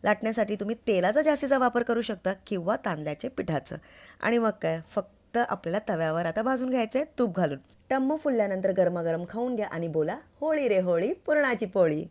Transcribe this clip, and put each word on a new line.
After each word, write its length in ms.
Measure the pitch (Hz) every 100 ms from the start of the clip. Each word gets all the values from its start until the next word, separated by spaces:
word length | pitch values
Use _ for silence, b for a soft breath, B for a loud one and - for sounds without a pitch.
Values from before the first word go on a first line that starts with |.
लाटण्यासाठी 520 | 202 208 220 226 208 208
तुम्ही 200 | 202 226 -
तेलाचा 340 | 196 180 240
जास्तीचा 360 | 302 285 277 269
वापर 260 | 254 240
करू 180 | 240 233
शकता 320 | 220 202 185
किंवा 420 | 196 - 196 170 226 214
तांदळाच्या 440 | 156 151 147 247 -
पिठाचं. 380 | 175 151 - - B B B B
आणि 160 | - 233
मग 120 | 226
काय 300 | - 165 165 160 -
फक्त 420 | 190 _ _ 233 240
आपल्याला 440 | 185 165 190 214
तव्यावर 320 | 175 160 160 170
आता 160 | 160
भाजून 280 | 226 262 254
घ्यायचं 300 | 254 220 262
आहे 60 | 302 -
तूप 160 | 240 175
घालून. 200 | 170 139 - _ _
टम्म 260 | 269 262 311
फुलल्यानंतर 560 | 302 240 202 190 190
गरमागरम 520 | 185 180 175 165 170 175
खाऊन 260 | 220 247 240
घ्या 120 | 208
आणि 200 | 165 170
बोला, 300 | 156 156 240 - _
"होळी 280 | 302 311 262
रे 120 | 196
होळी, 340 | 180 170 202
पुरणाची 520 | 370 - 302 277 240 202
पोळी." 400 | 190 170 151 165